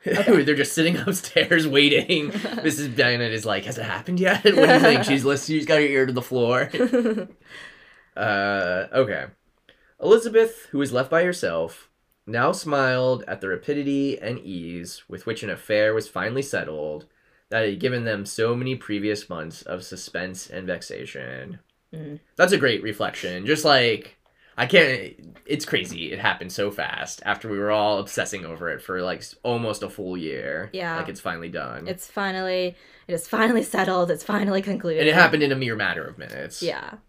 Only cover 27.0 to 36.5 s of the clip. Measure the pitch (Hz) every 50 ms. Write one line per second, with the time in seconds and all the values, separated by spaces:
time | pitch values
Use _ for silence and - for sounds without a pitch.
27 | - - - - - 101 104 - - 113 104 98 101 104 107 107 104 104 107 98
28 | 98 - - - 107 - 104 95 87 82 82 80 87 85 73 65 - - 95 92
29 | 90 90 87 87 - - - _ _ 120 120 117 117 110 104 - 104 92 - -
30 | 98 90 92 92 80 78 69 62 55 65 73 80 95 104 - 185 180 175 165 165
31 | 165 - - 196 - 90 - - 170 170 175 165 143 62 58 64 160 180 180 175
32 | - - - 214 202 196 185 190 190 185 185 185 180 180 180 _ - - - -
33 | _ - 175 165 - - - 214 226 226 247 220 - - - 202 190 190 185 180
34 | 175 175 170 151 - - 208 208 202 202 190 196 190 196 190 - - 175 160 156
35 | 151 156 151 180 175 160 160 151 147 139 135 131 131 117 113 107 101 92 85 85
36 | 76 - - - 73 - - 67 71 -